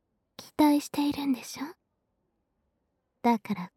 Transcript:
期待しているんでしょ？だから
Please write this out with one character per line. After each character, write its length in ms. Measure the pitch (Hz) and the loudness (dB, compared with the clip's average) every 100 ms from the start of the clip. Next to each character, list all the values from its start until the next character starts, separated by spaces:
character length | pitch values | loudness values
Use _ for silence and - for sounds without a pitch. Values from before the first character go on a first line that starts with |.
| _ _ _ - | _ _ _ -20
期 160 | - - | -6 4
待 220 | 302 294 | 4 4
し 80 | - | 0
て 200 | - 285 | -2 -2
い 40 | |
る 140 | 285 277 | -2 -2
ん 60 | |
で 120 | 247 | -2
し 180 | - - | -6 -10
ょ？ 140 | 285 - _ _ _ _ _ _ _ _ _ _ _ _ _ _ | -10 -12 _ _ _ _ _ _ _ _ _ _ _ _ _ _
だ 160 | 233 226 | 0 0
か 160 | - | -2
ら 160 | 190 180 | -8 -8